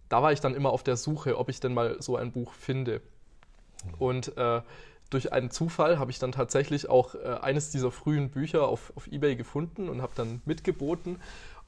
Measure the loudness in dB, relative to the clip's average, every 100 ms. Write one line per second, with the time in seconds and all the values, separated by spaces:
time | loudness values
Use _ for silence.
0 | 0 4 4 4 0 0 2 2 0 0
1 | 0 -2 0 0 -2 -2 -2 2 0 0
2 | -2 -2 -2 -4 -6 -8 -4 -2 0 -4
3 | -6 -20 -20 -20 -20 -20 -20 -14 -10 -2
4 | 0 0 -2 0 2 2 -2 -14 -20 -20
5 | -2 -2 2 0 0 -2 -2 2 4 4
6 | 2 -2 -2 0 2 2 2 0 6 6
7 | 6 0 -6 -4 0 0 0 0 0 0
8 | 0 2 2 -2 0 2 4 0 -4 -16
9 | -8 0 2 2 -2 -4 -4 -4 -6 -4
10 | -4 -4 -4 -4 -4 -2 0 0 0 -2
11 | -4 -8 -10 -16 -16 -18